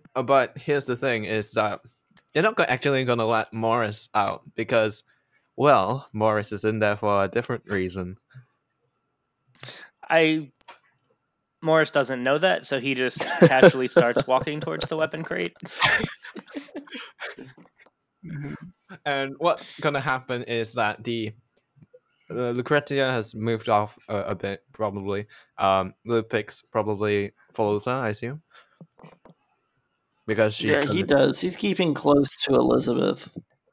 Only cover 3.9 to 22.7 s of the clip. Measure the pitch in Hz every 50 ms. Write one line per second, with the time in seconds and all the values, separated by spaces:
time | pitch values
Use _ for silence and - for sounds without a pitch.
3.9 | 107 - - - - 107 101 101 - - - - - - 113 - 127 117 110 107
4.9 | 101 - - _ _ _ _ _ _ _ _ _ _ - 127 147 135 107 92 98
5.9 | 123 139 - - - 107 110 110 107 107 101 - 107 98 - 110 110 110 107 104
6.9 | 104 101 - 104 101 98 98 95 - 117 120 - 123 110 - - 104 95 92 92
7.9 | 87 98 90 90 95 - _ _ - 131 123 _ _ _ _ _ _ _ _ _
8.9 | _ _ _ _ _ _ _ _ _ _ _ _ _ _ - - - - - -
9.9 | _ _ - - 165 165 160 156 156 160 151 131 _ _ _ - - - _ _
10.9 | _ _ _ _ _ _ _ _ _ _ _ _ _ _ - 156 160 160 156 -
11.9 | - 151 135 131 135 123 123 131 143 156 170 185 180 - - - 139 135 120 139
12.9 | 135 127 127 123 - - - - - - - 151 131 131 - - 131 131 127 123
13.9 | - 131 123 120 120 123 - - 127 127 123 156 147 151 147 160 160 - - -
14.9 | 160 156 156 156 - 160 165 - 180 180 175 170 - - - - - - - -
15.9 | - - 226 - - - - - - - - - - 285 285 - - 302 277 -
16.9 | - 254 - - - - - - - - - 131 - - - _ _ _ _ _
17.9 | _ _ _ _ _ _ - 165 160 143 143 143 151 - - 180 - _ _ -
18.9 | 185 160 - 151 143 139 135 135 139 - 151 175 - - - - - - 143 156
19.9 | 143 139 123 147 131 127 127 - 127 120 123 - 120 117 113 110 117 120 113 104
20.9 | 104 - 110 120 117 113 110 107 107 _ _ _ _ _ _ _ _ _ - _
21.9 | - - _ _ _ _ _ - - 120 123 120 120 123 123 -